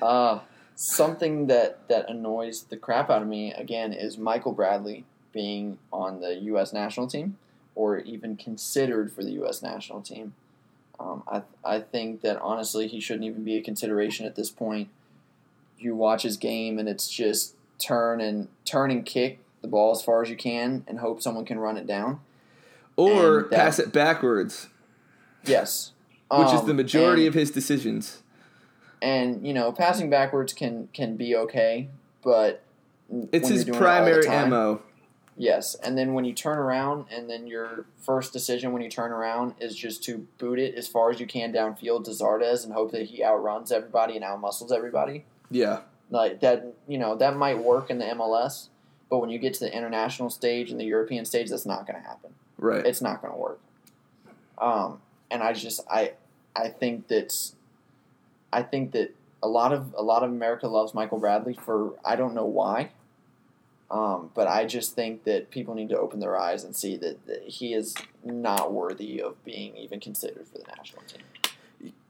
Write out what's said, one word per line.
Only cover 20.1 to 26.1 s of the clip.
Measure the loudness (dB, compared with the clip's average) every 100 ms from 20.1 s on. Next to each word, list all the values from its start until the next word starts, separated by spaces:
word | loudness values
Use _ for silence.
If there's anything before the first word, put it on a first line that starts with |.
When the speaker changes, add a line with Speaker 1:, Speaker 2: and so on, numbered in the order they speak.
| 2
Speaker 1:
as | 2
you | -4
can | -4 -2 -2 -4 -6
and | -6
hope | -4 -2
someone | -4 -4
can | -6 -4
run | -4 -4
it | -4
down. | -2 -2 -6 -12 _ _ _ -20 -20 _ 4
Speaker 2:
Or | 6 8 8 6
Speaker 1:
And | 6
that | 6
Speaker 2:
pass | 6 4
it | 2
backwards. | 4 4 4 4 4 0 -6 -16 _ _ _ _ _ _ _
Speaker 1:
Yes. | 2 4 4 -4 -6 _ _